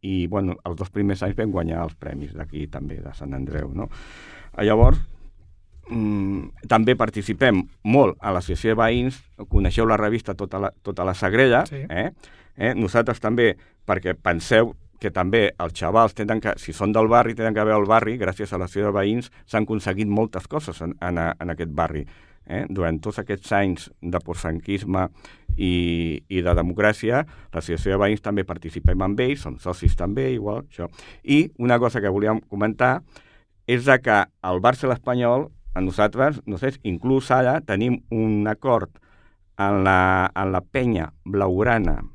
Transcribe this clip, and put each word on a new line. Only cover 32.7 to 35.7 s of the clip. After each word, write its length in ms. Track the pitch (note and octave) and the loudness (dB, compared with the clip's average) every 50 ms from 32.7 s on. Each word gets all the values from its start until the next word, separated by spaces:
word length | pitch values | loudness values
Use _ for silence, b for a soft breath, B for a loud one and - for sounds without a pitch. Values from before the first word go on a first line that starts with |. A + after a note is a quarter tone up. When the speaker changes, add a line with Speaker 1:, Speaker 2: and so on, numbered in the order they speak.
| G#2 - B2 B2+ B2+ E3+ - b b b b b b b b b _ _ _ | 0 0 2 2 2 0 -4 b b b b b b b b b _ _ _
Speaker 1:
és 160 | - B2 B2 B2 | -2 -2 0 4
de 140 | C#3 C3 B2+ | 4 4 4
que 240 | B2+ B2 G#2+ G2+ G2 - _ _ - | 4 2 4 4 2 0 _ _ -6
el 180 | F#2 F#2 F#2 | -4 -2 2
Barça 260 | F#2+ A#2+ B2+ B2+ - | 2 2 2 2 0
i 20 | C3 | -2
l'Espanyol, 600 | B2 B2 - C3 B2 B2 B2 A#2 A#2+ C3 D3+ D3+ - - - - | -2 -2 -2 -2 -2 0 2 2 2 0 -2 -6 -12 -18 -12 -8